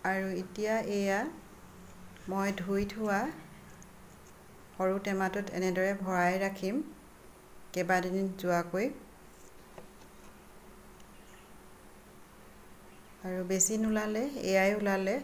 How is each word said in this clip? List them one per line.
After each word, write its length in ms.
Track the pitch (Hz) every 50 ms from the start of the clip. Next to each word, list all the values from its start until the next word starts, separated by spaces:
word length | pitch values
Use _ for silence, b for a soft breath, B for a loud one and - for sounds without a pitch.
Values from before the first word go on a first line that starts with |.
| -
আৰু 240 | 185 190 190 190 190
এতিয়া 440 | 185 175 185 190 - - 208 214 220 226 214 -
এয়া 260 | 208 202 196 196 196 202 240 320 339 - - - - - - - - - - - - - - - - - - -
মই 220 | 190 190 196 202
ধুই 340 | 196 196 180 190 196 196 208
থোৱা 340 | 202 202 214 220 208 202 196 233 302 320 - - - - - - - - - - - - - - - - - - - - - - - - - - -
সৰু 260 | - - 190 185 190 196
টেমাটোত 540 | 196 208 196 190 190 190 190 202 202 - -
এনেদৰে 380 | 175 185 185 180 185 185 196 202
ভৰাই 460 | 196 196 185 185 180 175 180 180 190
ৰাখিম 420 | 196 190 190 - 185 185 214 285 311 - - - - - - - - - - - - - - - - - -
কেইবাদিন 580 | 180 180 175 190 180 180 185 180 190 196 190 185
যোৱাকৈ। 540 | - - 180 175 170 170 170 175 185 220 277 285 - - - - - - - - - - - - - - - - - - - - - - - - - - - - - - - - - - - - - - - - - - - - - - - - - - - - - - - - - - - - - - - - - - - - - - - - - - - - - - - - - - - - - -
আৰু 200 | 185 185 185 185
বেছি 340 | 180 190 190 185 - 220
নোলালে, 460 | 214 220 220 214 214 214 214 214 220 247 285 285 254
এয়াই 360 | - 190 190 190 190 196 208
ওলালে। 440 | 202 202 202 196 196 190 196 214 277